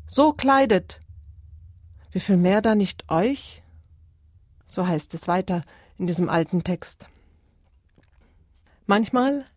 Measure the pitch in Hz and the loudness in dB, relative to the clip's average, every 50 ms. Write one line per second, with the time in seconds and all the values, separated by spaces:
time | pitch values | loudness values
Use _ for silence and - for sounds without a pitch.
0 | - - - - 285 311 294 - - 269 269 269 269 233 214 185 185 - - - | -16 -6 2 4 4 4 4 2 2 2 4 4 4 4 2 0 0 -4 -18 -20
1 | - - - - - - - - - - - - - - - - - - - - | -20 -20 -20 -20 -20 -20 -20 -20 -20 -20 -20 -20 -20 -20 -20 -20 -20 -20 -20 -20
2 | - - - 185 - - 202 180 175 180 190 214 214 226 220 208 202 180 - - | -16 -10 -8 -6 0 2 2 4 4 4 4 2 2 2 2 2 2 -2 -4 -8
3 | - - - 160 190 247 285 - - - - - - _ - - - _ - - | -8 -2 -2 0 0 0 -2 -4 -8 -16 -20 -20 -20 _ -20 -20 -20 _ -20 -20
4 | - - _ _ _ _ _ - _ _ _ _ - - - - 185 180 170 151 | -20 -20 _ _ _ _ _ -20 _ _ _ _ -20 -12 -6 -4 -2 -2 -2 -2
5 | - - - 160 - - 175 185 190 - 185 175 151 - - - - _ - - | -4 -6 -10 -8 -4 -2 -2 -2 -2 -2 -4 -4 -4 -8 -16 -20 -20 _ -10 -6
6 | 185 175 175 170 180 - - 170 165 - - 180 170 - 180 165 - - - - | -4 -4 -2 -2 -2 0 0 0 0 0 -2 -4 -2 -2 -6 -6 -8 -14 -18 -20
7 | - - _ _ _ _ _ _ _ _ _ _ _ _ _ _ _ _ _ _ | -20 -20 _ _ _ _ _ _ _ _ _ _ _ _ _ _ _ _ _ _
8 | _ _ _ _ _ _ _ _ _ _ _ _ _ _ _ _ _ - 202 208 | _ _ _ _ _ _ _ _ _ _ _ _ _ _ _ _ _ 0 0 0
9 | 226 202 - 254 247 269 285 285 269 - _ | 0 0 0 0 0 0 -2 -4 -6 -12 _